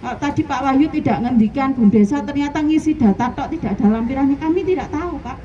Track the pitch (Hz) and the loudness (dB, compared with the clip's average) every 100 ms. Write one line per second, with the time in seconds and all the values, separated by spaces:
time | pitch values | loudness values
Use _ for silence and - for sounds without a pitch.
0 | 247 247 285 285 311 262 269 269 311 302 | -8 -6 -4 -2 -4 -2 0 2 2 0
1 | - 208 240 247 214 277 269 247 208 220 | 0 0 2 2 2 0 -2 4 4 6
2 | 202 285 285 285 285 302 302 311 311 - | 4 2 -2 -4 -2 -2 0 2 0 2
3 | 226 190 240 - 175 330 - 202 208 220 | 2 2 -2 -4 -8 -6 -4 2 2 2
4 | 233 269 277 285 311 349 381 359 240 294 | -2 0 0 0 0 0 0 -2 -2 -6
5 | 349 285 - 262 | -6 -8 -10 -14